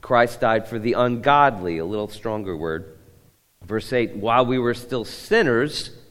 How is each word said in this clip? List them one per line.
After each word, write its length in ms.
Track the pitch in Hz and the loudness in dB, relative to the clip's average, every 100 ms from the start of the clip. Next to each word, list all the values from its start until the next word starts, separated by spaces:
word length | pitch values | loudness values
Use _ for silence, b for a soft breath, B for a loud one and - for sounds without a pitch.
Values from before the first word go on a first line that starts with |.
Christ 400 | - 123 120 - | 4 4 4 2
died 260 | 117 113 107 | 0 0 -2
for 120 | 117 | -6
the 160 | 110 | -2
ungodly," 840 | 113 123 120 123 143 143 107 90 82 | 2 2 2 4 6 4 2 -4 -4
a 60 | |
little 240 | 82 107 104 | -4 -4 -6
stronger 480 | - 117 107 95 82 | -8 -6 -6 -6 -6
word. 400 | 82 80 80 - - _ _ _ _ _ | -4 -6 -8 -20 -20 _ _ _ _ _
Verse 300 | 92 107 - | -6 -6 -2
eight, 240 | 127 117 104 | -2 -2 -4
"While 280 | 104 120 123 | 0 2 2
we 120 | 127 | 0
were 160 | 120 | 0
still 300 | 120 - 131 | -4 -6 -8
sinners." 920 | 107 - - 220 170 117 147 - - - - | -8 -12 0 2 4 2 0 -4 -10 -16 -20